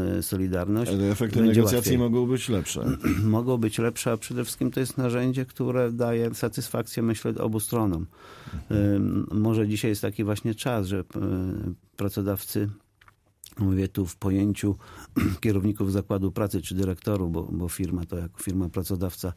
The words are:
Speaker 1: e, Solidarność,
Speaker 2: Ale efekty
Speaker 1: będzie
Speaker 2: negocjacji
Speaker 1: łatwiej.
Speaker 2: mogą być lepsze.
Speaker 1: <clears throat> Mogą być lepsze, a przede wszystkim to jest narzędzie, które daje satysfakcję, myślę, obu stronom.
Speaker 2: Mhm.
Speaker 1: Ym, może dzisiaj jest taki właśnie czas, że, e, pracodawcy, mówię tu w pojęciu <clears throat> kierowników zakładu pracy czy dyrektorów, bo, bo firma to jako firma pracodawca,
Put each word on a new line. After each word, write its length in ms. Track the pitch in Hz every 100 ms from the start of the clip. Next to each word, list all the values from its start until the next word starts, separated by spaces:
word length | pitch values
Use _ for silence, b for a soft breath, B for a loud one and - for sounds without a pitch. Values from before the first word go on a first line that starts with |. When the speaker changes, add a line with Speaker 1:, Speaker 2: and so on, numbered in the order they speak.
| 92 92
Speaker 1:
e, 40 |
Solidarność, 680 | 87 95 95 90 92 107 113
Speaker 2:
Ale 200 | 98 101
efekty 280 | 101 113 104
Speaker 1:
będzie 200 | 113 110
Speaker 2:
negocjacji 160 | 107 120 110 127
Speaker 1:
łatwiej. 20 |
Speaker 2:
mogą 280 | 120 120 123
być 220 | 131 127
lepsze. 480 | 101 - 71 - - -
Speaker 1:
<clears throat> 180 | 95
Mogą 320 | 107 110 123 127
być 200 | 113 -
lepsze, 340 | 117 117 123
a 40 | 110
przede 280 | - 123
wszystkim 260 | 123 - 127
to 100 | 131
jest 180 | 127 -
narzędzie, 480 | 123 120 127 131 127
które 460 | - 123 127 120
daje 420 | 117 120 117 117
satysfakcję, 680 | 110 120 - 117 123 110 -
myślę, 300 | 113 110 117 113
obu 220 | 113 110
stronom. 460 | - 120 104 82 90 B B B B
Speaker 2:
Mhm. 260 | 78 - 107 101 101
Speaker 1:
Ym, 300 | 98 95 -
może 360 | 104 110 113 104
dzisiaj 220 | 107 117
jest 120 | 104
taki 220 | 104 101
właśnie 300 | 104 104 120
czas, 320 | 110 139 117 92
że, 120 | 98
e, 60 | - 107 98 92 92 98 90 90 _ -
pracodawcy, 720 | 98 - 98 95 - 107 104 104 _ _ - _ _ _ - -
mówię 300 | 98 95 95
tu 180 | - 90
w 100 | -
pojęciu 600 | 98 95 104 95 104 98 B B B
<clears throat> 340 | - 95 90
kierowników 520 | 113 98 104 101 98
zakładu 400 | 98 - 98 95
pracy 300 | 98 104 95
czy 120 | -
dyrektorów, 580 | 92 95 90 - 101 87
bo, 100 | 82
bo 260 | - 85 87
firma 360 | - 87 90
to 120 | 85 87
jako 240 | 85 -
firma 260 | - 92 87
pracodawca, 640 | 95 85 95 92 - 92